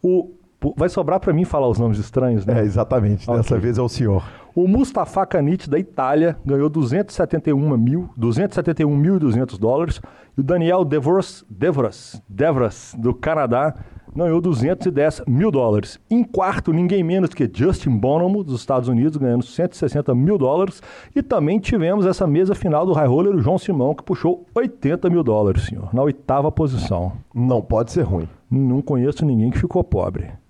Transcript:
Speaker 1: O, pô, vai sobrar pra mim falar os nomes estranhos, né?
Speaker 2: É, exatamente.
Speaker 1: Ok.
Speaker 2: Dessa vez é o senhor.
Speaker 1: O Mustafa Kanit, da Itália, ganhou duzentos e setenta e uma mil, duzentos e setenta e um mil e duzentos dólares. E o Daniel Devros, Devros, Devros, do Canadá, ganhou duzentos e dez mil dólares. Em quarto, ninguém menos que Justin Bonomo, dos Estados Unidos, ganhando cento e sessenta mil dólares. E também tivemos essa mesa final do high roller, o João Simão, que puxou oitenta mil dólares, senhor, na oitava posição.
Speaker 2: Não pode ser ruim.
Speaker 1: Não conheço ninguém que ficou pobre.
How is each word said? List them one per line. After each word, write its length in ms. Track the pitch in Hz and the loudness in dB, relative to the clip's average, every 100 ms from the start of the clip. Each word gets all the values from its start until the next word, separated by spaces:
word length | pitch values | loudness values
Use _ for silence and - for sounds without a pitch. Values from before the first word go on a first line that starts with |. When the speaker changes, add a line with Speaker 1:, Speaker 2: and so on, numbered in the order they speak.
Speaker 1:
O, 280 | 185 185 - - _ _ | 2 0 0 -12 _ _
pô, 160 | 147 - | -6 -2
vai 120 | 180 | -2
sobrar 300 | 185 156 190 | 0 0 0
pra 140 | 190 | 2
mim 100 | 160 | 0
falar 240 | 180 151 131 | 2 0 0
os 120 | 107 | 2
nomes 180 | 117 101 | 0 0
estranhos, 480 | 107 - 127 113 101 | -2 0 2 2 2
né? 140 | 117 | 2
Speaker 2:
É, 40 | |
exatamente. 640 | 107 98 107 127 104 104 - | 2 0 0 2 2 0 0
Speaker 1:
Ok. 140 | 120 | 0
Speaker 2:
Dessa 160 | 113 117 | 2 0
vez 220 | 113 117 | 0 0
é 20 | |
o 80 | 123 | -2
senhor. 340 | - 117 95 - - - - | 0 2 2 -2 -18 -8 0
Speaker 1:
O 120 | 180 | 2
Mustafa 580 | 220 262 - 170 - 190 | 4 2 0 -2 -2 0
Kanit, 420 | 180 143 185 - | 0 0 0 -2
da 120 | 147 | -4
Itália, 580 | 190 - 131 151 170 160 131 | -2 -4 0 2 2 0 -2
ganhou 240 | 139 147 | 0 2
duzentos 460 | 156 127 156 202 - | 0 0 0 -2 -2
e 20 | |
setenta 320 | 147 165 160 | -2 0 0
e 40 | |
uma 220 | 143 151 131 | 0 2 2
mil, 340 | 117 156 175 - | 2 0 -4 -4
duzentos 380 | 117 120 196 | -2 0 0
e 40 | - | -2
setenta 260 | 175 156 | -2 0
e 20 | 151 | 0
um 100 | 143 | 2
mil 200 | 156 196 | 2 2
e 40 | |
duzentos 380 | 151 113 127 92 | 2 0 -2 -2
dólares. 420 | 110 135 165 - - - - - | 0 0 -2 -4 -10 -20 -12 -6
E 40 | |
o 20 | |
Daniel 420 | 135 175 165 180 160 | 0 0 2 2 2
Devros, 580 | 151 139 185 185 - - | 0 2 0 0 -10 -20
Devros, 720 | 101 147 139 113 - - - _ | -4 -2 0 -2 -4 -20 -20 _
Devros, 640 | 95 151 135 117 - - 120 | -2 0 2 0 -2 -16 -4
do 160 | 117 | -2
Canadá, 600 | 123 156 156 131 120 151 - - - - 139 | -2 -2 -2 0 0 0 -4 -16 -20 -14 -4
ganhou 240 | 170 165 | 0 2
duzentos 460 | 180 135 131 185 185 | 0 0 0 0 -2
e 60 | |
dez 320 | 143 151 - - | 0 0 -2 -2
mil 240 | 123 214 | 0 2
dólares. 500 | 139 117 107 - - _ | 2 2 0 -2 -14 _
Em 160 | 233 | 0
quarto, 480 | 233 - 190 202 - | 0 -2 -2 -2 -2
ninguém 320 | 165 175 196 | 0 2 0
menos 300 | 165 185 180 | 0 0 -2
que 160 | - 127 | 0 -4
Justin 460 | 95 151 - - 117 | 0 0 0 0 0
Bonomo, 460 | 123 151 180 202 | 2 2 0 -2
dos 160 | 170 123 | -4 -8
Estados 280 | - 131 123 | -2 -2 2
Unidos, 300 | 117 147 151 | 2 2 0
ganhando 260 | 135 120 | 0 0
cento 300 | 123 - 180 | -2 -4 -4
e 40 | - | -2
sessenta 360 | 143 147 143 | -2 -2 0
mil 240 | 123 147 202 | 2 2 2
dólares. 460 | 131 156 196 - - - - - | 2 2 0 -4 -20 -20 -6 -6
E 80 | |
também 340 | - 214 147 208 | 0 0 2 0
tivemos 480 | 196 220 165 208 190 | 0 0 2 2 0
essa 220 | 175 185 | 2 2
mesa 260 | 147 190 | 2 2
final 320 | 202 190 151 185 | 0 0 0 2
do 80 | |
high 140 | 156 143 | 2 4
roller, 280 | 131 196 190 | 4 2 2
o 60 | |
João 160 | 117 185 | 2 0
Simão, 380 | - 165 127 151 | 0 0 0 -2
que 80 | |
puxou 420 | - 190 165 180 - | -4 -2 -2 -2 -4
oitenta 560 | - 254 - 139 175 180 | -4 -4 -2 -2 0 0
mil 140 | 170 | 0
dólares, 400 | 131 107 104 - | 2 2 2 2
senhor, 280 | - - 95 | -2 -8 -4
na 120 | 117 | 0
oitava 480 | 147 135 - 135 147 | 0 -2 -2 0 0
posição. 640 | - 156 127 82 90 92 - - | 0 -2 -2 -4 -4 -4 -8 -12
Speaker 2:
Não 260 | 117 123 123 | -2 0 0
pode 320 | - 110 117 | 0 -2 0
ser 120 | 180 | -2
ruim. 260 | 120 92 82 - _ | -2 -2 -6 -14 _
Speaker 1:
Não 320 | 131 135 131 | 0 2 0
conheço 420 | 135 139 127 147 151 | 0 0 0 0 0
ninguém 240 | 120 113 | 2 0
que 80 | 233 | 0
ficou 260 | - 185 | -2 -2
pobre. 460 | - 98 90 92 90 - _ | -2 -2 -4 -6 -10 -12 _